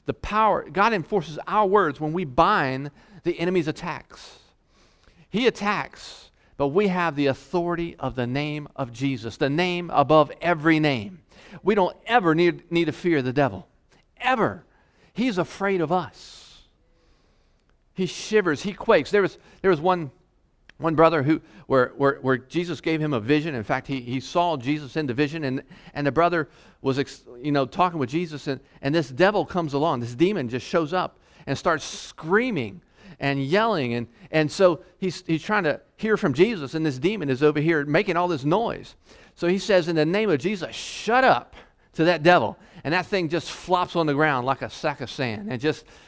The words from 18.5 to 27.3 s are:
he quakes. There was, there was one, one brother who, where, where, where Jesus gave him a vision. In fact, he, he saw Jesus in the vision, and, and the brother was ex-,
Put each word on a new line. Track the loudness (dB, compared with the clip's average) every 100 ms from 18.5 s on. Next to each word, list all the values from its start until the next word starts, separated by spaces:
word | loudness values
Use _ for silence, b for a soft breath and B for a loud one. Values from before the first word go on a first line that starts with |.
| -2
he | -4
quakes. | -6 2 2 4
There | 0
was, | 0 -4 b b
there | 0
was | 2
one, | 2 0 -4 -12 _ _ _ _ -20 -6
one | -2 4
brother | 6 4
who, | 2 0 B B B
where, | 2 2 2
where, | 0 0
where | 0 -2
Jesus | -2 -6 -4 -4
gave | -2 -2
him | 0
a | -2
vision. | 2 0 0
In | -6
fact, | -4 -6 -4
he, | -8
he | -6 -8
saw | -4 -2 0 -2
Jesus | -4 -4 -4 -6
in | -4
the |
vision, | -2 -2 -2
and, | -4 -6 -8 B B
and | -4
the | -2
brother | 2 2 0 -4 b b b
was | -2 -2
ex-, | -4 -8 -20